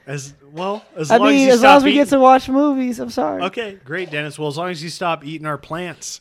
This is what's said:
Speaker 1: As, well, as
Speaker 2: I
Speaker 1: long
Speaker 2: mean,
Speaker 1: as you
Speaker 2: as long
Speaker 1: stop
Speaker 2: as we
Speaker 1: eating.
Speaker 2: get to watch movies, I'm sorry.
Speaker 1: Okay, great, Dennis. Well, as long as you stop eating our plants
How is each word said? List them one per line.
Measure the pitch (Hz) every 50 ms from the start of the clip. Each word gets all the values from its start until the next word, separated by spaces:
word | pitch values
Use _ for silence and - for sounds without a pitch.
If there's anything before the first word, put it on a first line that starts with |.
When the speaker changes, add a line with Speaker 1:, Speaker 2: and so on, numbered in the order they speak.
| _
Speaker 1:
As, | - 143 143 131 143 143 _ _ 139 147
well, | 160 180 196 202 214 - _ -
as | 175 156 147
Speaker 2:
I | 220 240
Speaker 1:
long | 247 277
Speaker 2:
mean, | 285 277
Speaker 1:
as | 269
you | 262 247
Speaker 2:
as | 233 226
long | 269 277
Speaker 1:
stop | 285
Speaker 2:
as | 262
we | 294
Speaker 1:
eating. | 262 285 285
Speaker 2:
get | -
to | 277 269
watch | 262 254 262 262 - -
movies, | 262 269 294 294 277 262 254 247 240 233
I'm | 254 240
sorry. | - 254 247 - 196 185 180
Speaker 1:
Okay, | 190 185 240 233 208 196 190 _
great, | 127 151 185 185 165
Dennis. | 151 147 151 151 135 -
Well, | 151 151
as | 135
long | 156 175 180
as | 180 151 156
you | 170
stop | - - 185 175 165 156 143
eating | 143 160 151 151
our | 156 147 139
plants | - - 160 170 180 175 151 - - - - -